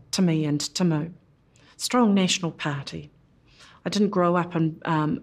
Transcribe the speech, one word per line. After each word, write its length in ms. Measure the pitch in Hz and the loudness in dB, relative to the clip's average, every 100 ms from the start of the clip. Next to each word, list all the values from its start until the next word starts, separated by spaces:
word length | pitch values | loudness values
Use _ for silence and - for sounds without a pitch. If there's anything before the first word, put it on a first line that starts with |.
| - | -6
Timi 360 | - 180 160 151 | 0 2 2 0
and 140 | 147 | -2
Timu. 500 | - - 180 151 170 - _ _ _ _ _ - | -4 -2 0 0 -4 -10 _ _ _ _ _ -12
Strong 380 | - 247 226 196 | -2 2 4 4
National 340 | 185 - 165 | 2 0 -4
Party. 640 | - 151 139 - 160 147 _ _ _ _ _ - - 175 | -6 -6 -6 -8 -14 -16 _ _ _ _ _ -20 -12 -4
I 40 | |
didn't 200 | 202 208 | 0 2
grow 260 | 196 175 175 | 2 2 2
up 200 | 170 170 | 0 0
in, 260 | 160 160 - | 0 -2 -2
um, 360 | 156 151 - | 0 0 -2